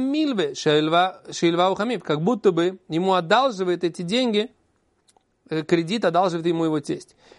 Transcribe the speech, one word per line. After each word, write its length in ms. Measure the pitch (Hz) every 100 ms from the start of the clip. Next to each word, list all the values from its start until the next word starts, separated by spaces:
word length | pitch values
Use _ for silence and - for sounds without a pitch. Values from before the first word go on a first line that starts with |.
| 269
милве, 460 | 302 302 208 143 -
шейлва, 640 | 156 151 156 170 185 185 -
шейлва 400 | 147 170 170 185
ухамив, 320 | 185 220 202
как 180 | - 151
будто 280 | 180 233 196
бы 300 | 170 180 185 -
ему 240 | 160 190
одалживает 720 | 185 160 220 269 190 185 175
эти 180 | 175 175
деньги, 480 | 175 240 247 208 233 _ _ _ _ _ _ _ _ _ -
э, 140 | 160
кредит 420 | 151 170 165 226
одалживает 400 | 196 170 190 165 170
ему 180 | 165
его 160 | 165 156
тесть. 340 | 156 147 - _ _